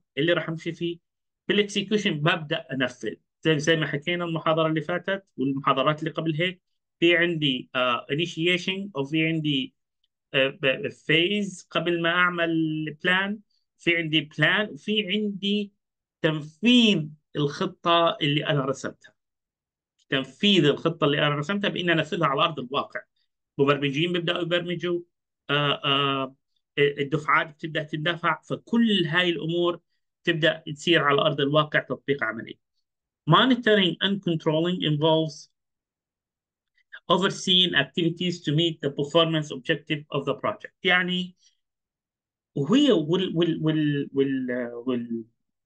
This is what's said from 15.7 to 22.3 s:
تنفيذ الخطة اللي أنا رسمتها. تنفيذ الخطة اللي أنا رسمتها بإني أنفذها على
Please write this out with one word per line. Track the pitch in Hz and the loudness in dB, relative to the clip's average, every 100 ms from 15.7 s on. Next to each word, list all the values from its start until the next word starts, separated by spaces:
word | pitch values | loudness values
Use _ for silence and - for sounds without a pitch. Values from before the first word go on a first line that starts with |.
| _ _ _ _ _ | _ _ _ _ _
تنفيذ | 160 156 147 - 226 247 220 180 151 - _ 151 | -2 -2 -6 -2 4 6 6 4 -2 -10 _ -4
الخطة | 143 - 190 - 175 170 170 165 | -2 -2 -6 -4 2 4 2 0
اللي | 147 151 147 | 0 0 0
أنا | 143 | 0
رسمتها. | 131 131 104 - - _ _ _ _ _ _ _ _ _ _ | -2 -4 -8 -10 -20 _ _ _ _ _ _ _ _ _ _
تنفيذ | 139 131 - 208 190 | -4 -4 0 4 6
الخطة | 147 - 165 160 | 4 4 0 0
اللي | 147 147 | 0 2
أنا | 147 | 0
رسمتها | 147 147 202 202 | 0 -2 -2 -2
بإني | 165 175 | -2 0
أنفذها | 160 147 202 | 0 0 0
على | 151 | 0